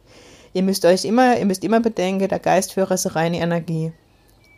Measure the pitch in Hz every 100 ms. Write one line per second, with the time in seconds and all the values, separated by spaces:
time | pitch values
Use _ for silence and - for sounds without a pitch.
0 | _ - - - - 185 190 190 175 185
1 | - 233 254 233 196 185 170 226 233 220
2 | 180 190 190 175 165 170 190 - 190 185
3 | 185 156 165 170 170 170 165 160 160 -
4 | _ _ _ _ _